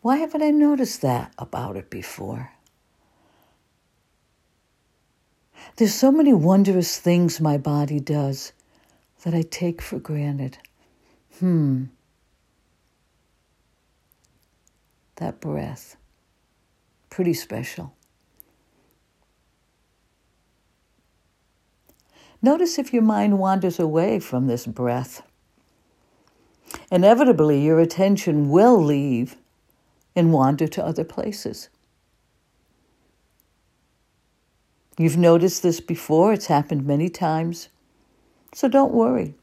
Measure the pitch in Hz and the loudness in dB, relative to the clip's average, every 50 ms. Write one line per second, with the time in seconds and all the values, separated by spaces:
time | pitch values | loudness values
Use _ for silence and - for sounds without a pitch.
0 | _ 226 262 294 320 320 - 302 302 302 294 302 294 294 294 262 262 - - - | _ 0 0 0 -2 -4 -4 -2 0 2 4 4 4 4 2 0 -2 -4 -4 -4
1 | - 135 123 120 - - _ - - - - - 123 - 95 98 101 _ - - | -2 -2 -2 -2 -4 -10 _ -16 -14 -12 -10 -10 -8 -8 -10 -12 -12 _ -14 -14
2 | - - - - 98 98 113 117 127 - _ _ _ _ _ _ _ _ _ _ | -14 -14 -16 -14 -12 -12 -12 -12 -14 -16 _ _ _ _ _ _ _ _ _ _
3 | _ _ _ _ _ _ _ _ _ _ _ _ _ _ _ _ _ _ _ _ | _ _ _ _ _ _ _ _ _ _ _ _ _ _ _ _ _ _ _ _
4 | _ _ _ _ _ _ _ _ _ _ _ _ _ _ _ _ _ _ _ _ | _ _ _ _ _ _ _ _ _ _ _ _ _ _ _ _ _ _ _ _
5 | _ _ _ _ _ _ _ _ _ _ _ - - - _ - 226 214 - - | _ _ _ _ _ _ _ _ _ _ _ -20 -20 -20 _ 0 0 0 2 2
6 | - 269 269 311 311 285 247 175 147 175 190 196 202 190 190 185 170 - - - | 4 4 4 6 6 6 6 4 4 4 4 4 4 4 2 0 0 -2 -6 -4
7 | - 175 175 175 175 170 - - 156 151 147 147 139 151 147 147 147 139 151 147 | 0 2 2 4 2 0 0 0 -2 0 0 0 -2 -2 -2 -2 -2 -2 -4 -6
8 | 135 - 147 147 143 139 135 135 - - _ _ _ _ _ _ _ _ _ _ | -4 -4 -4 -2 -2 -4 -6 -8 -12 -18 _ _ _ _ _ _ _ _ _ _
9 | _ _ _ _ - 175 165 170 160 165 - - 175 175 170 170 - - 214 165 | _ _ _ _ -8 -4 -2 -2 -4 -4 -6 -6 -6 -6 -6 -8 -12 -12 -12 -12
10 | - - 151 147 143 147 143 139 135 131 - - _ - _ _ _ _ _ _ | -10 -8 -6 -6 -4 -4 -6 -6 -8 -10 -12 -16 _ -20 _ _ _ _ _ _
11 | _ _ _ _ _ _ _ - 180 185 175 165 151 139 135 127 131 131 _ _ | _ _ _ _ _ _ _ -4 -2 0 0 2 2 0 -2 -2 -4 -8 _ _
12 | _ _ _ _ _ _ _ _ _ _ _ _ _ _ _ _ _ _ _ _ | _ _ _ _ _ _ _ _ _ _ _ _ _ _ _ _ _ _ _ _
13 | _ _ _ _ _ _ _ _ _ _ _ _ _ _ _ _ _ _ _ _ | _ _ _ _ _ _ _ _ _ _ _ _ _ _ _ _ _ _ _ _
14 | _ _ _ _ _ _ _ _ _ _ _ _ _ _ _ _ _ _ _ _ | _ _ _ _ _ _ _ _ _ _ _ _ _ _ _ _ _ _ _ _
15 | _ _ _ - 170 156 - _ - 156 147 147 143 - - - - - - _ | _ _ _ -10 -10 -10 -10 _ -10 -8 -8 -8 -8 -10 -12 -16 -18 -20 -20 _
16 | _ _ _ _ _ _ _ _ _ _ _ _ _ _ _ _ _ _ _ _ | _ _ _ _ _ _ _ _ _ _ _ _ _ _ _ _ _ _ _ _
17 | _ _ - - 185 175 165 165 - - 107 113 127 - - - 80 - _ _ | _ _ -6 -4 -2 -2 -2 -4 -6 -12 -10 -10 -10 -12 -12 -14 -16 -16 _ _
18 | _ _ _ _ _ _ _ _ - _ _ _ _ _ _ _ _ _ _ _ | _ _ _ _ _ _ _ _ -20 _ _ _ _ _ _ _ _ _ _ _
19 | _ _ _ _ _ _ _ _ _ _ _ _ _ _ _ _ _ _ _ _ | _ _ _ _ _ _ _ _ _ _ _ _ _ _ _ _ _ _ _ _
20 | _ _ _ _ _ _ _ _ _ _ _ _ _ _ _ _ _ _ _ _ | _ _ _ _ _ _ _ _ _ _ _ _ _ _ _ _ _ _ _ _
21 | _ _ _ _ _ _ _ _ _ _ _ _ _ _ _ _ _ _ _ _ | _ _ _ _ _ _ _ _ _ _ _ _ _ _ _ _ _ _ _ _
22 | _ _ _ _ _ _ _ _ - 254 294 330 359 339 - - 262 - - 240 | _ _ _ _ _ _ _ _ 2 2 4 4 0 -2 -2 -6 -6 -2 0 2
23 | 220 220 214 208 208 208 202 196 190 190 190 190 180 180 170 - 175 156 151 160 | 2 2 2 2 2 2 2 2 2 0 0 0 0 -2 -2 -2 -2 0 0 0
24 | 170 208 226 196 - - - 127 131 135 117 120 - 117 110 - 123 120 120 123 | 0 0 -2 -4 -4 -4 -4 -2 -2 -2 -2 -4 -6 -10 -8 -6 -4 -4 -4 -4
25 | 131 131 - - - _ _ _ _ _ _ _ _ _ _ _ _ _ _ _ | -6 -10 -14 -20 -20 _ _ _ _ _ _ _ _ _ _ _ _ _ _ _
26 | _ _ _ _ _ _ _ _ _ _ _ _ _ _ - - - _ 185 175 | _ _ _ _ _ _ _ _ _ _ _ _ _ _ -20 -20 -10 _ 0 4
27 | 180 202 233 233 285 254 220 160 156 151 147 139 143 151 160 160 165 165 - - | 6 6 6 6 6 4 4 4 4 2 2 2 2 2 4 4 2 2 2 0
28 | 190 196 202 196 - 175 151 147 147 143 139 175 214 247 247 202 160 147 147 139 | 0 2 2 0 0 -2 0 0 0 2 4 6 6 6 6 4 4 2 0 0
29 | 139 143 127 117 123 120 - _ _ _ _ _ _ _ _ _ _ _ _ _ | -2 -2 -2 -2 -4 -6 -10 _ _ _ _ _ _ _ _ _ _ _ _ _
30 | _ _ _ 180 170 165 165 143 131 135 147 143 165 156 - - - - 160 - | _ _ _ 0 2 2 4 4 2 2 2 0 -4 -4 -4 -6 -6 -6 -4 -6
31 | 160 - - - - 214 202 - - - 220 - - _ _ _ _ _ _ _ | -8 -8 -8 -10 -8 -8 -10 -10 -12 -12 -12 -12 -18 _ _ _ _ _ _ _
32 | _ _ _ _ _ _ _ _ _ _ _ _ _ _ _ _ _ _ _ _ | _ _ _ _ _ _ _ _ _ _ _ _ _ _ _ _ _ _ _ _
33 | _ _ _ _ _ _ _ _ _ _ _ _ _ _ _ _ _ _ _ _ | _ _ _ _ _ _ _ _ _ _ _ _ _ _ _ _ _ _ _ _
34 | _ _ _ _ _ _ _ _ _ _ _ _ _ _ _ _ _ _ _ - | _ _ _ _ _ _ _ _ _ _ _ _ _ _ _ _ _ _ _ 0
35 | 165 165 139 170 175 165 165 170 170 190 180 - - 180 165 165 - - 170 160 | 0 0 2 4 4 6 6 6 4 2 -2 0 -2 -2 -2 -2 -6 -10 -10 -10
36 | - - 156 160 175 214 220 196 - - 160 143 147 - 175 143 135 143 143 147 | -4 0 2 2 4 2 2 -2 -2 0 0 0 0 -2 -4 -4 -2 -2 -2 0
37 | 160 185 170 - 185 160 160 160 165 165 170 165 - - _ _ _ _ _ _ | -2 -4 -4 -4 -4 -2 -2 -2 -4 -6 -8 -10 -14 -20 _ _ _ _ _ _
38 | _ _ _ _ _ _ _ _ _ _ - - - 262 226 269 277 - - 240 | _ _ _ _ _ _ _ _ _ _ -8 -4 -2 2 4 4 2 4 2 0
39 | 226 240 254 240 180 147 147 _ | 0 2 0 -2 -4 -6 -10 _